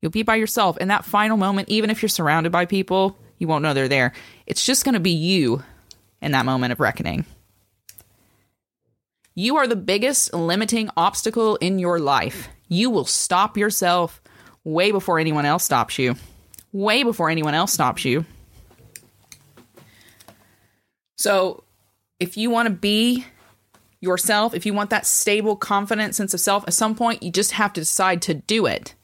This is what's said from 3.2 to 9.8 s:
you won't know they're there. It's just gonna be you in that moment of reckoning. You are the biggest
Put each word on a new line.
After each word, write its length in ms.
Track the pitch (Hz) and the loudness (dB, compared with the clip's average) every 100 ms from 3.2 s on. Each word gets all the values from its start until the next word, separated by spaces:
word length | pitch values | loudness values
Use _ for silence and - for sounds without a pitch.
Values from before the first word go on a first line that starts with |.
| - _ | -20 _
you 80 | 165 | -2
won't 160 | 156 | 0
know 100 | 151 | 0
they're 140 | 139 131 | 0 2
there. 260 | 139 123 - - - - | 2 2 -2 -20 -20 -8
It's 180 | - | -4
just 200 | - 262 | 0 0
gonna 140 | - 233 | 2 0
be 140 | 175 | 2
you 500 | 165 165 190 135 120 - - _ - _ _ | 0 2 2 2 0 -4 -20 _ -20 _ _
in 120 | 147 | -2
that 120 | 135 | 0
moment 280 | 127 131 123 | 0 0 0
of 80 | 123 | 0
reckoning. 440 | 151 - - - - - _ _ _ _ _ - _ _ _ _ _ _ _ _ _ _ _ _ _ - | -2 -2 -4 -4 -6 -10 _ _ _ _ _ -20 _ _ _ _ _ _ _ _ _ _ _ _ _ -4
You 200 | 208 302 | 0 2
are 80 | 262 | 2
the 100 | |
biggest 560 | 226 | 0